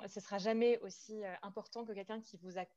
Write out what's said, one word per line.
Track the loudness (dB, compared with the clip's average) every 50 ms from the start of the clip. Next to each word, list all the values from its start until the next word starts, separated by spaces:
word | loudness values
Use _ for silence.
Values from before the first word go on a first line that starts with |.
| -4 -6
ce | -8 -8
sera | -6 -2 -2 2
jamais | 2 4 6 8 8 8 8 6
aussi, | 4 -2 -8 -10 -12 -10 -8 -6 -4
euh, | -4 -6 -6 -8
important | -6 -6 -6 -8 -6 -8 -8 -6
que | -6
quelqu'un | -6 -6 -4 -4 -4 -6
qui | -6 -8 -14 -12
vous | -12 -6 -4 -4
a | -4 -4 _